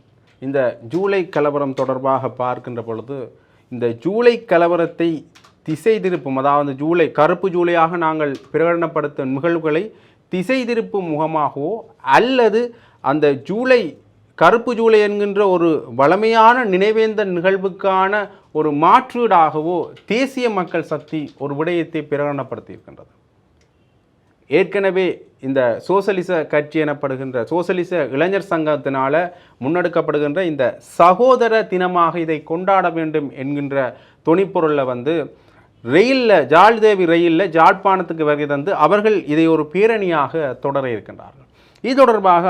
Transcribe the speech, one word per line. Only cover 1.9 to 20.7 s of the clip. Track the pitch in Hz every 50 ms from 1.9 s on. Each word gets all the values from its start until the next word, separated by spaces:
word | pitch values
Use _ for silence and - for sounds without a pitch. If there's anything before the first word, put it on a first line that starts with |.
| 131 131 135 135 135 127 127 117 - -
பார்க்கின்ற | 123 127 123 - - 131 120 117 110 113
பொழுது, | 113 110 110 127 143 135 120 - _ _ _ _ _ _ _ -
இந்த | 127 117 120 120 120 117 -
ஜூலை | 170 202 226 240 240 233 - - -
கலவரத்தை | 180 170 170 170 175 170 165 165 165 - 170 170 160 143 - _ _ - _ - _ _ - -
திசை | 156 147 - 226 220 208 180
திருப்பும், | 190 180 151 139 139 131 131
அதாவது | 135 143 143 147 143 143 131 131
ஜூலை, | 147 160 175 175 160 123 - 147
கருப்பு | 151 160 180 180 - 190 170
ஜூலையாக | 175 175 175 175 165 160 160 180 175 160
நாங்கள் | 160 156 156 151 143 135 135 - - -
பிரகடனப்படுத்தும் | 151 165 170 175 170 170 160 156 156 147 143 143 - 139 131 135
நிகழ்வுகளை | 139 156 170 170 165 156 156 151 165 208 220 - _ _ _ _ _ _ -
திசை | - 185 180 254 262 262 247 214
திருப்பும் | 240 226 208 185 208 196 180 165
முகமாகவோ | 151 147 160 156 160 156 147 131 - 143 143 175 220 220 - - - _ - 131 135 160
அல்லது | 214 254 269 254 233 214 196 220 - 233 - - _ _ _ _ -
அந்த | 131 143 156 151 143 143 131 113 -
ஜூலை, | 185 226 254 262 254 240 196 147 - - _ _ _ _ _ _ _ -
கருப்பு | 156 175 220 240 233 254 240 214
ஜூலை | 226 226 220 214 208
என்கின்ற | 202 208 208 208 208 190 202 208 190
ஒரு | 185 170 170 170 156 117 113 131 117 123
வளமையான | 139 151 180 196 220 226 226 226 220 226 247 254 247 202
நினைவேந்த | 185 185 196 214 214 226 220 220 214 214 208 190 180
நிகழ்வுக்கான | 170 165 190 196 190 190 196 170 - - 196 190 190 190 190 208 214 196 196 - - _ _ - 156
ஒரு | 151 151 147 143
மாற்றீடாகவோ | 160 180 214 262 254 - - 240 240 214 190 170 160 151 139 156 151 170 180 165 143 - - - _ -
தேசிய | 202 247 269 262 262 262 247 233 208
மக்கள் | 185 175 175